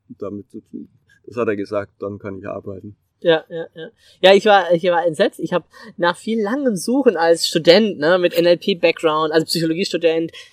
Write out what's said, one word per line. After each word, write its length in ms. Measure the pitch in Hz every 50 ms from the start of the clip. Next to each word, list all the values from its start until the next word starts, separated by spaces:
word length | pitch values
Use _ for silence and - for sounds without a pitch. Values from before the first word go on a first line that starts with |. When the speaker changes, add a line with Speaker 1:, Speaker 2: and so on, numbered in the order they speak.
| _ -
Speaker 1:
Und 140 | 127 - -
damit, 240 | 98 98 101 95 _ - 110 - _ - 113 - - _ _ _ _ _ _ -
das 100 | - -
hat 100 | 120 117
er 100 | 107 104
gesagt, 360 | 101 98 - 107 104 101 - _ -
dann 180 | 98 101 104 101
kann 200 | - 104 98 95
ich 80 | 92 101
arbeiten. 480 | 95 98 - 101 98 92 92 104 104 _ _ _ _ _
Speaker 2:
Ja, 240 | - 175 160 160 - -
ja, 160 | 180 165 165 - _
ja. 140 | 165 160 - _ _ _ _ _ _ -
Ja, 100 | 185 196
ich 120 | 196 -
war, 260 | 214 202 196 175 170 180
ich 120 | 170 170
war 200 | 180 170 170 170
entsetzt. 340 | 175 156 - 196 294 _ -
Ich 120 | - - 180
hab 140 | 170 - _ _ - - 220 180 -
nach 180 | 170 175 175
viel 260 | - - 214 226 226 208
langem 320 | 196 240 285 285 254 214
Suchen 440 | 175 - - 240 277 269 247 196 156
als 280 | 165 165 170 165 -
Student, 520 | - - 170 151 170 165 202 226 208 175 -
ne, 200 | 143 160 180 185
mit 140 | 175 175 170
N-L-P-Background, 960 | 170 170 175 175 170 - - 196 170 175 165 160 - - 160 151 156 156 156 151
also 100 | 165 160
Psychologiestudent, 880 | - - 170 165 160 160 165 196 - - 170 170 165 160 165 165 165 - - - -